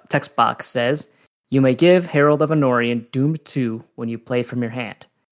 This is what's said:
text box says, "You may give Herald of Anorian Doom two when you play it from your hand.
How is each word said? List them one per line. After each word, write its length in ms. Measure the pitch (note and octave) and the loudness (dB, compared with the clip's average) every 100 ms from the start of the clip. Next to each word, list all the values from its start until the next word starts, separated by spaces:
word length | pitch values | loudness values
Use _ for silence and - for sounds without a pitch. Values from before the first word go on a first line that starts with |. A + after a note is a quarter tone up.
| _ | _
text 280 | D3 - - | -4 -2 0
box 300 | A#2 - - | 0 0 -6
says, 420 | B2+ A#2+ D3 - _ _ _ _ | -2 -2 -2 -6 _ _ _ _
"You 100 | C3+ | 2
may 140 | C3 | 2
give 320 | B2+ E3+ F3+ F3 | 4 4 4 4
Herald 360 | D3 D3 D3 | 2 4 4
of 80 | D3+ | 2
Anorian 600 | D#3 C3+ A#2+ A#2 A#2+ A2+ | 2 2 2 0 -2 -4
Doom 260 | C3 C#3 D#3 | -2 -2 -2
two 460 | - C#3+ A#2+ A2+ - - | -6 -4 -4 -6 -12 -10
when 120 | A#2 | -8
you 100 | A#2 | -8
play 220 | - B2 | -4 -4
it 60 | A#2 | -2
from 140 | B2 | -4
your 80 | A#2 | -6
hand. 360 | B2 A2+ - - _ _ | -6 -10 -14 -20 _ _